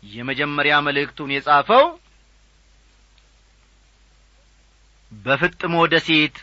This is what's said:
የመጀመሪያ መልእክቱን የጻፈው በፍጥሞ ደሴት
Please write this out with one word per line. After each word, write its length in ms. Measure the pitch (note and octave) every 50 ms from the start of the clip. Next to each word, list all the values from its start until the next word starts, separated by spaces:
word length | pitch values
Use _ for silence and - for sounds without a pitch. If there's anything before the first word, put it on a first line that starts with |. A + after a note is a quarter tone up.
| -
የመጀመሪያ 680 | G#2 G2+ A2+ A#2+ C3 C3+ B2+ D3 D3 D3 C#3+ C#3+ D3 D3 D3
መልእክቱን 480 | D3 D3 C#3+ C#3+ C#3+ C#3+ - - D3+ C3+
የጻፈው 540 | C#3 C#3 C3+ D3 D3 C#3+ C#3 - G#3+ B3+ C#4+ F4 E4 E4+ _ _ _ _ _ _ _ _ _ _ _ _ _ _ _ _ _ _ _ _ _ _ _ _ _ _ _ _ _ _ _ _ _ _ _ _ _ _ _ _ _ _ _ _ _ _ _ _ _ _ _ _ _ _ _ _ _ _ _ _ _ _
በፍጥሞ 640 | A2+ G#2+ G2 B2 C3+ C#3+ E3 F3 F3 - - F3 E3+ E3 E3 E3
ደሴት 480 | E3 E3 - - E3 D#3 D3+ D3 - -